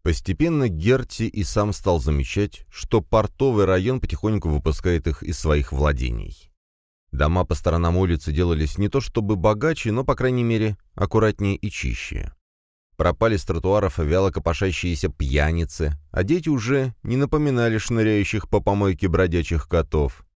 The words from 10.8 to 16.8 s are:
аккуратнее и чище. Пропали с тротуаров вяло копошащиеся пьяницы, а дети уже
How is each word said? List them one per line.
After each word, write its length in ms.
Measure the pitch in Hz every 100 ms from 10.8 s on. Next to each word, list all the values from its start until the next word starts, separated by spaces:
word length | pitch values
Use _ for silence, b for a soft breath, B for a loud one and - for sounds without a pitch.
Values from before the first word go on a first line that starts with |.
| _
аккуратнее 600 | - 104 110 110 - 101 98
и 140 | 101
чище. 600 | - 64 57 - - - - _ _ _ _ _ -
Пропали 420 | 87 82 113 101
с 80 | -
тротуаров 520 | 82 92 104 98 -
вяло 320 | 76 87 95
копошащиеся 800 | 80 82 82 95 87 87 82 87
пьяницы, 880 | - 71 71 76 82 80 - 78 73 -
а 120 | -
дети 260 | 95 175 160
уже 440 | 139 107 139